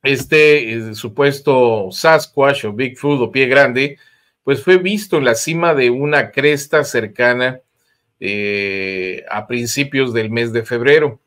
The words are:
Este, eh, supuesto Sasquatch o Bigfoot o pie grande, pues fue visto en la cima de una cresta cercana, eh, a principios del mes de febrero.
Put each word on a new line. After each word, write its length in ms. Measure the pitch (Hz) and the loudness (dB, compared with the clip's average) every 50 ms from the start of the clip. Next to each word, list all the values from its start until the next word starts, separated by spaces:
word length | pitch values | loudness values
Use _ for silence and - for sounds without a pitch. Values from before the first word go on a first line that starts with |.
Este, 680 | - 135 139 127 - - 160 156 151 151 147 147 120 110 | 0 0 -2 -2 0 2 4 6 6 6 6 4 2 -4
eh, 240 | 113 117 110 110 107 | -6 -8 -8 -10 -12
supuesto 920 | 104 - 113 107 - 143 143 139 143 - 147 135 127 123 117 113 107 98 92 | -10 -12 -10 -2 2 2 2 2 0 0 2 4 4 4 4 2 0 -4 -6
Sasquatch 720 | 92 - - 160 - 127 - - _ 143 135 139 139 - - | -8 -2 2 4 4 4 2 -2 _ 2 2 2 2 0 -6
o 80 | 107 | -8
Bigfoot 480 | 101 107 135 123 120 - - 147 147 135 | -6 -4 -6 -6 -6 -4 -2 -2 0 0
o 120 | 120 107 - | -2 -2 0
pie 140 | 131 135 | 0 2
grande, 500 | 123 135 139 139 127 120 131 135 143 143 _ _ _ _ _ _ _ _ _ _ | 4 4 4 4 4 2 -2 -2 -4 -6 _ _ _ _ _ _ _ _ _ _
pues 180 | 135 139 - - | -2 -2 0 4
fue 140 | 180 185 | 4 4
visto 400 | 180 180 190 214 208 208 - - | 4 4 0 -4 -4 -4 -2 -2
en 80 | 156 135 | 0 2
la 100 | 123 113 | 2 0
cima 380 | - - 156 165 165 170 170 156 | 0 -2 -4 -4 0 0 2 2
de 140 | 139 127 120 | 2 2 2
una 420 | 120 131 143 147 151 143 127 - | 2 0 -2 0 0 0 -2 -2
cresta 540 | - 139 135 147 151 139 143 - - 151 139 | -4 0 2 2 0 0 -4 -2 0 0 0
cercana, 720 | - - 123 110 104 104 - 123 123 123 123 127 127 127 127 _ _ _ _ _ _ _ _ _ _ _ | 0 -4 -4 -4 -4 -4 0 2 2 2 2 -2 -4 -4 -8 _ _ _ _ _ _ _ _ _ _ _
eh, 1080 | _ - 98 101 104 104 104 101 101 101 98 98 98 95 95 95 92 92 92 90 - - - | _ -8 -6 -6 -4 -4 -4 -4 -4 -4 -4 -6 -6 -6 -6 -6 -6 -6 -8 -10 -12 -12 -10
a 160 | - 104 107 | -10 -10 -8
principios 680 | - 123 120 120 117 - 147 139 139 - 135 131 123 113 | -6 -6 -6 -6 -6 -6 -6 -6 -4 -4 -4 -4 -2 -2
del 160 | 117 110 107 | -4 -4 -4
mes 240 | 113 117 120 117 110 | -4 -4 -6 -4 -4
de 100 | 120 110 | -6 -6
febrero. 560 | - 123 117 120 139 147 160 151 143 139 _ _ | -4 -6 -2 2 2 4 4 2 0 -6 _ _